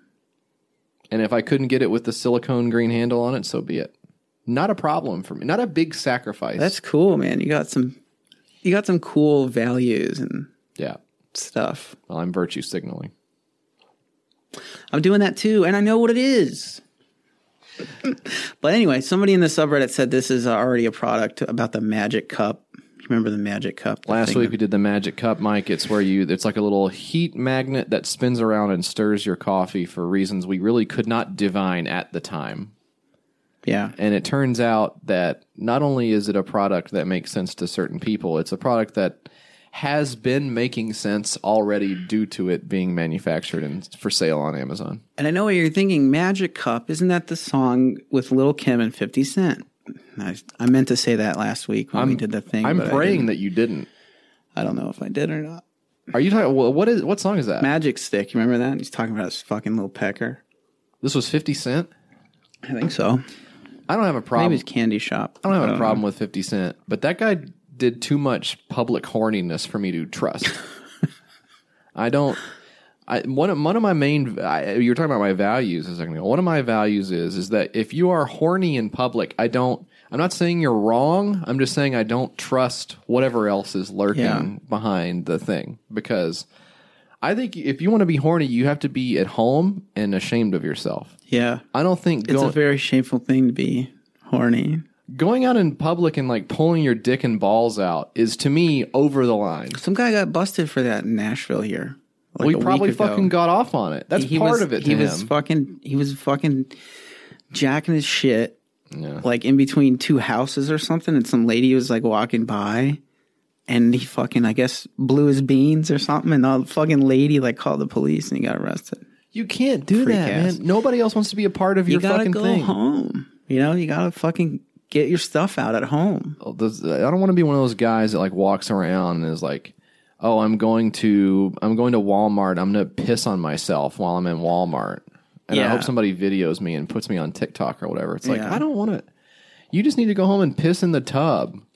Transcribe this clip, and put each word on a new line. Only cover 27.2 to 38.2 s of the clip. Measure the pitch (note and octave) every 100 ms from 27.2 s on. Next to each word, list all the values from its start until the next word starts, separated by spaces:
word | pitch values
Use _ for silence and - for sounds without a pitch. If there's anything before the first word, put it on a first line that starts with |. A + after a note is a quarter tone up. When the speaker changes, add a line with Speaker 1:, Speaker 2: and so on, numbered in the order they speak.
| E3+ -
Speaker 1:
magnet | B2+ C3 C3 C3+ -
that | - -
spins | - B2 A#2+
around | A2+ G#2+ G#2
and | F#2 F2+
stirs | - G#2+ G#2 G2+
your | F2+
coffee | - F#2+ F2+ G2 F2
for | - F2
reasons | G2 G2 G2 F2+
we | F#2
really | G2+ A#2+ G#2+
could | - G#2+
not | A#2 - F#2+
divine | G2+ G2 F#2+ F2 E2
at | F2+ -
the | F2
time. | - D#2+ A#1+ G1+ G#2 _ _ _ _ _ _ _ _ _ -
Speaker 2:
Yeah. | G#2 G2+ -
Speaker 1:
And | G#2+
it | G2+
turns | - C#3 C3+ A#2
out | A#2 A2 G#2+ - -
that | F2+ F2 - _ -
not | A2 C3
only | D3 C3 A#2
is | G#2+ G2+
it | G2
a |
product | F#2+ G#2+ G2 F2+ -
that | F#2+ E2+
makes | F#2 -
sense | G#2 F2+ -
to | F2+
certain | - F2 E2+
people, | A2+ G#2